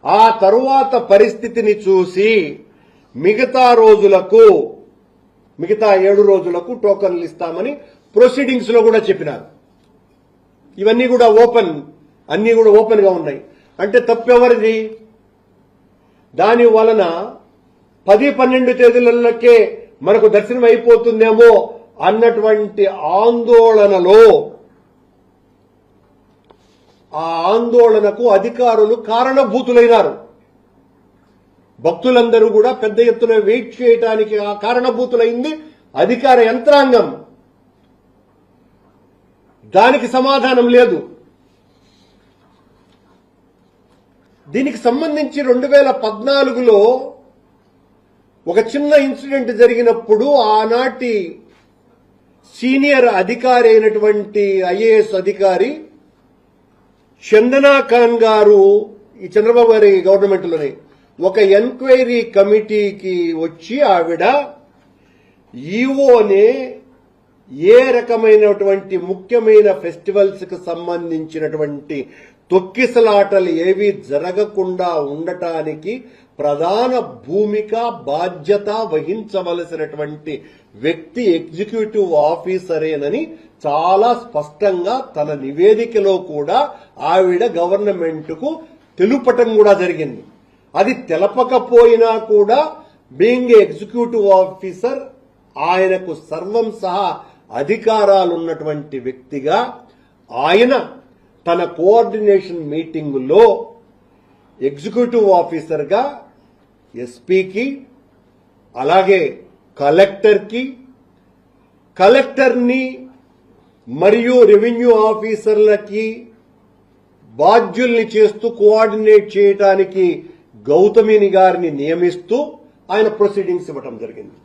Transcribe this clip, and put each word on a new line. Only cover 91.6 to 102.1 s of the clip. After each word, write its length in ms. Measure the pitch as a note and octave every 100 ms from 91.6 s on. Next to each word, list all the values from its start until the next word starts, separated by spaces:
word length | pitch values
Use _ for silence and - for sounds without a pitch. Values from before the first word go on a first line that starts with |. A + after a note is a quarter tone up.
| - A#3 A#3 A3+ A3+ A3 -
కూడా 280 | G#3 G3+ B3+ D#4 - - _ _ B2+
being 280 | G#3 B3 B3 A3+
a 40 | F3+
executive 600 | D3+ G#3 A#3+ A#3 A#3 G3+ F#3+
officer 540 | F#3 F#3+ F#3+ F#3 A#3 C4+ - _ _ _ _ -
ఆయనకు 560 | D#3 F#3 F#3+ F#3 F#3 D3+ -
సర్వం 380 | D#3+ F3+ A3+ A3+ -
సహా 260 | F#3+ F3+ F#3 - - _ _ A2+
అధికారాలున్నటువంటి 1400 | C#3+ A3 A3 A3 G3+ G3 F3+ E3+ E3 D#3 D#3 D3+ C#3+ C3+ B2
వ్యక్తిగా 520 | C3 _ C#3+ C#3 G3 B3 - _ _ _ _ _ A#2 D3
ఆయన 240 | F#3+ B3 C4 - - _ _ _ _ -
తన 160 | F3 F3 F3
కోఆర్డినేషన్ 840 | F3+ A3+ A3+